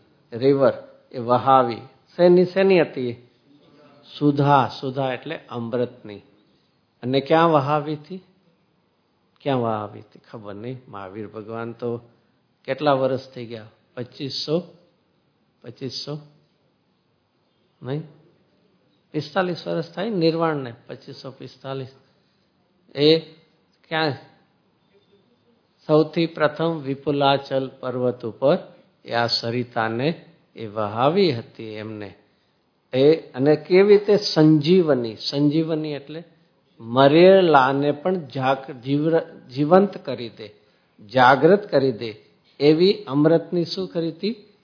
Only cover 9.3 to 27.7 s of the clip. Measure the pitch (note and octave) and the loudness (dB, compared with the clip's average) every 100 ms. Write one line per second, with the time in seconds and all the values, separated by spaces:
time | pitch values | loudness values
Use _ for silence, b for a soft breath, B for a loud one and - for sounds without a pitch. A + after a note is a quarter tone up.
9.3 | _ D3 C3 A2+ G#2+ G#2 G#2+ A2 - _ | _ -4 -2 -2 -4 -8 -14 -20 -20 _
10.3 | B2 G#2 G2+ A#2 C3 C3 G2+ F#2+ G2+ G2+ | -18 -16 -14 -14 -16 -16 -16 -14 -14 -14
11.3 | A2 G#2+ A2+ A#2 A#2 A#2+ A#2 - _ _ | -14 -14 -12 -12 -10 -10 -10 -12 _ _
12.3 | _ _ _ - C3 D3 C3+ C3 B2+ - | _ _ _ -10 -4 0 0 0 -4 -8
13.3 | B2+ A#2 A#2 A2 _ _ - A#2+ - C#3 | -16 -16 -16 -18 _ _ -16 -16 -12 -12
14.3 | - - E3 F3+ _ _ _ _ _ _ | -10 -6 -6 -6 _ _ _ _ _ _
15.3 | _ _ _ B2+ - C3 - - D3+ - | _ _ _ -20 -14 -12 -12 -12 -14 -16
16.3 | _ _ _ _ _ _ _ _ _ _ | _ _ _ _ _ _ _ _ _ _
17.3 | _ _ _ _ _ B2 D3 D#3+ _ _ | _ _ _ _ _ -10 -10 -12 _ _
18.3 | _ _ _ _ _ _ _ _ D#3 D3 | _ _ _ _ _ _ _ _ -10 -6
19.3 | G3 F#3 E3 E3+ E3+ E3 - G#3+ G3 E3 | -4 -4 -6 -8 -8 -8 -8 -6 -2 0
20.3 | E3 E3 D3+ B2+ A#2 - B2 - C3 C3+ | 0 -2 -4 -8 -14 -18 -20 -18 -20 -18
21.3 | B2 B2+ - C3+ C3+ B2+ - _ _ _ | -18 -20 -18 -14 -12 -12 -18 _ _ _
22.3 | _ _ _ _ _ _ C3+ D3+ D#3+ - | _ _ _ _ _ _ 0 2 2 0
23.3 | - _ _ _ _ - D#3+ D#3+ A#2+ - | -20 _ _ _ _ -8 -4 -4 -4 -10
24.3 | _ _ _ _ _ _ G3 _ _ _ | _ _ _ _ _ _ _ _ _ _
25.3 | _ _ _ _ _ - D#3 D#3 F3 E3 | _ _ _ _ _ 0 2 2 -2 -4
26.3 | E3 D3+ D3+ E3 E3 C3+ C#3 D3+ C#3+ C#3 | 0 -2 0 -4 -4 -6 -8 -4 0 2
27.3 | C#3 - C3+ C3 | 2 -2 -6 -6